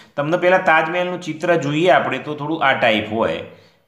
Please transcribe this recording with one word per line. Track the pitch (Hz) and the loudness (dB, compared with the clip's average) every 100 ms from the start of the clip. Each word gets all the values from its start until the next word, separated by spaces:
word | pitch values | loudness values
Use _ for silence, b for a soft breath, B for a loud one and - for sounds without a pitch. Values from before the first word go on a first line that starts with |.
| B - | B -6
તમને | 147 175 | -2 0
પહેલાં | 175 185 180 | 2 2 4
તાજમહેલનું | 160 165 180 180 180 | 2 2 -2 -4 -6
ચિત્ર | 151 151 170 165 | -8 -6 0 0
જોઈએ | 139 151 180 | 0 0 4
આપણે | 147 123 131 | 4 2 -4
તો | 147 147 | -6 -8
થોડું | 147 165 135 | -6 0 0
આ | |
ટાઈપ | 120 120 107 101 | 2 2 2 -2
હોય. | 107 92 82 - b b b | -2 -2 -2 -8 b b b